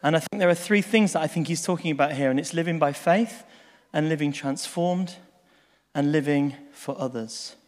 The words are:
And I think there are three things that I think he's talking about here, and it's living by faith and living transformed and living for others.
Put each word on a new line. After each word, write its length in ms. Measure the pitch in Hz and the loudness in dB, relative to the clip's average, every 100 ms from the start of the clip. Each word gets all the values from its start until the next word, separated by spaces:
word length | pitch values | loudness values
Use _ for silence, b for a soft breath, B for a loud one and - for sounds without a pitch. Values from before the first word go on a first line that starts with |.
And 140 | - 160 | 2 0
I 40 | |
think 200 | - 208 | 0 0
there 80 | 180 | 2
are 80 | 175 | 2
three 260 | - 208 | 2 2
things 300 | 196 226 202 | 4 4 4
that 100 | 165 | 2
I 60 | 156 | -2
think 220 | 170 147 | -2 -2
he's 120 | 165 | -2
talking 300 | - 170 170 | -2 -2 -2
about 220 | 143 143 | 2 0
here, 180 | 143 135 | 2 0
and 80 | 131 | 0
it's 140 | 165 | -2
living 260 | 165 165 165 | -4 -2 0
by 140 | 147 | 0
faith 500 | 139 - 190 226 - - b b b b | 0 2 2 2 -4 -20 b b b b
and 160 | 151 156 | -2 0
living 240 | 156 151 | 0 -2
transformed 880 | 139 139 139 - - 175 180 185 - - _ b b b b b | -2 -4 -4 -6 -2 0 0 -4 -8 -20 _ b b b b b
and 200 | 147 143 | 0 2
living 420 | 156 143 143 143 135 - | 2 2 2 0 -4 -18
for 260 | - - 139 | -14 -10 -6
others. 600 | 135 117 110 - - - | -6 -6 -8 -10 -14 -18